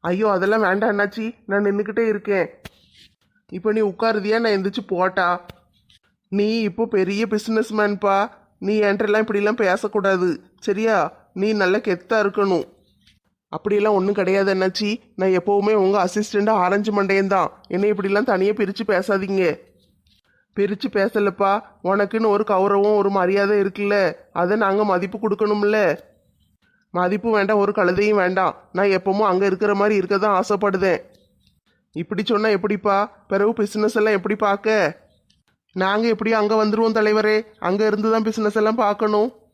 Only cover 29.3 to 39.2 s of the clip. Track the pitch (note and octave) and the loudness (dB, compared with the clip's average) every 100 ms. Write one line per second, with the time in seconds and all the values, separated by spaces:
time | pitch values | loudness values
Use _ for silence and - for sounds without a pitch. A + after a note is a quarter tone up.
29.3 | F#3 G3 F#3 G#3 G3+ G#3 G#3 F3+ G3 G#3 | 2 0 0 0 0 2 0 0 0 2
30.3 | F#3+ - G3+ G3+ F#3+ F#3+ E3 - _ _ | 0 0 -2 0 0 0 -2 -6 _ _
31.3 | _ _ _ _ _ _ D#3 E3+ F3 F#3 | _ _ _ _ _ _ -12 -6 -6 -2
32.3 | G#3 A3 G3 F#3+ G3+ G#3 G3 G#3 - _ | 0 2 0 0 -2 0 0 -2 -8 _
33.3 | G3 G#3 A3+ G#3 G#3+ G#3+ A#3 G#3+ G3+ G3 | 0 0 0 -2 0 0 2 2 0 -2
34.3 | G3+ G#3+ G3+ A3 G#3+ D#3 - _ _ _ | -2 0 0 0 0 0 -4 _ _ _
35.3 | _ _ _ _ F#3 F#3+ G#3 A#3 G#3+ A3 | _ _ _ _ -2 0 0 0 0 0
36.3 | A3+ G#3 A3 G#3+ A3 A3+ A3 G#3+ G#3+ G#3+ | 0 2 2 2 2 0 2 2 2 2
37.3 | G#3+ A3 _ E3+ G3 G#3+ G#3 A3 A3+ A3 | 0 -2 _ -4 0 0 0 0 0 0
38.3 | A3 G#3 A3 G#3+ A#3 G#3 G#3 A3 G#3 | -2 -2 0 0 2 0 0 0 0